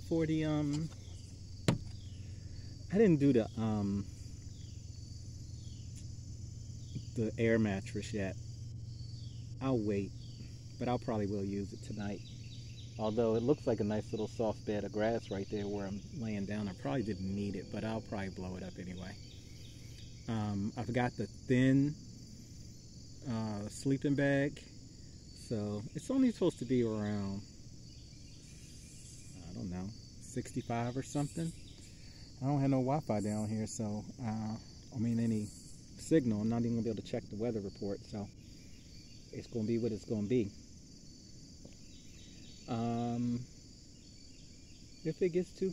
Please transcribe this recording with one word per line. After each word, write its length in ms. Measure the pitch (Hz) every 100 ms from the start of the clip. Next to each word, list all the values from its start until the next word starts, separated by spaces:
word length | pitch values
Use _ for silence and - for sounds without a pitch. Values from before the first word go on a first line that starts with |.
| -
for 160 | 165
the, 200 | 160 160
um, 440 | 156 151 147 147 160 - - - - - - - - - - - - - - - - - - - -
I 40 | 196
didn't 200 | 214 151
do 160 | 143
the, 160 | 120 - 113
um, 460 | 110 107 101 101 101 - - - - - - - - - - - - - - - - - - - - - - - - - - - - - - 120
the 160 | 110 -
air 220 | 113 113
mattress 560 | 107 95 - 104 -
yet. 220 | 107 95 90 - - - - - - - - - - - -
I'll 200 | 135 123
wait, 320 | 104 101 95 - - - - - - -
but 80 | 117
I'll 140 | 123
probably 260 | - 110 101
will 160 | 101
use 300 | 98 101 98
it 100 | -
tonight. 380 | - 107 104 98 - - - - - - - -
Although 340 | 110 110 113
it 80 | 113
looks 240 | 120 151 131
like 140 | 110
a 40 |
nice 280 | 104 107 -
little 160 | 107 107
soft 360 | - 110 -
bed 200 | 107 104
of 80 | 98
grass 360 | 104 110 113 -
right 160 | 98 98
there 160 | 104 101
where 200 | 101 98
I'm 140 | 101 - 160
laying 260 | 113 104 98
down. 220 | 107 101
I 40 | 90
probably 220 | 139 139
didn't 320 | 107 92 95
need 220 | 101 101 95
it, 100 | -
but 100 | 107
I'll 200 | 110 110
probably 260 | - 101 98
blow 260 | 92 92 90
it 60 |
up 120 | 92 -
anyway. 300 | 90 90 92 101 - - - - - - - - - - -
Um, 440 | 110 104 101 104 123
I've 160 | 110
got 240 | 120 123 -
the 100 | 104 - -
thin, 460 | 127 131 135 143 - - - - - - - - - - - - - 143
uh, 400 | 110 110 104 104
sleeping 460 | - 135 135 147
bag. 480 | 139 139 139 143 - - - - - - - - - -
So 340 | 110 104 104 - 147
it's 160 | -
only 180 | 262 254
supposed 300 | - 175 -
to 40 |
be 200 | 120 127
around, 580 | 113 107 104 104 98 101 - - - - - - - - - - - - - - - - - - - 92 85
I 40 |
don't 160 | 104 90
know, 180 | 90 98 - - -
sixty-five 760 | - 123 - 127 - 120 120 131
or 60 |
something. 480 | - 147 143 165 165 - - - - - - - - -
I 40 | 131
don't 140 | 147
have 100 | 139
no 120 | 131
Wi-Fi 380 | 127 147 - 104
down 280 | 104 107 107
here, 180 | 110 110
so, 380 | - 107 104 - -
uh, 320 | 113 110 110 107 - - -
I 40 | -
mean, 200 | 117 117
any 280 | 117 107 104 - - - - -
signal. 440 | - 160 123 104
I'm 60 | 113
not 100 | 117
even 120 | 117
gonna 100 | 117
be 80 | 113
able 100 | 104
to 80 | -
check 140 | 117 -
the 60 | 104
weather 240 | 120 110
report, 400 | 98 - 101 101 -
so 180 | 214 202 - - - - - - - - - -
it's 140 | 135 -
gonna 200 | 117 107
be 120 | 117
what 140 | 113
it's 120 | 101
gonna 220 | - 107 104
be. 240 | 127 98 - - - - - - - - - - - - - - - - - - - - - -
Um, 720 | 117 117 117 120 120 120 120 123 - - - - - - - - - - - - - - -
if 180 | 160 -
it 60 | 185
gets 220 | 175 175
too 200 | - 190